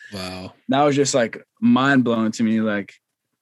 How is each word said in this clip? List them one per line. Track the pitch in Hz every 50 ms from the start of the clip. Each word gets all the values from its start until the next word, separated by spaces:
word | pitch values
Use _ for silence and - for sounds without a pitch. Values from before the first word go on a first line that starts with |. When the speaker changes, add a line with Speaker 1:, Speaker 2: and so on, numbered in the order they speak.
| - -
Speaker 1:
Wow. | 101 95 92 92 92 92 92 90 - _ _ -
Speaker 2:
That | 131 139 147
was | 147 135
just, | 143 139 123
like, | - 131 117 110 - - - _ _ -
mind-blowing | 110 120 120 123 131 139 139 131 120 120 117 113 110 110
to | 110 - 117
me. | 110 110 110
Like, | 110 110 104 101 95 - - _ _ _ _ _ _ _ _ _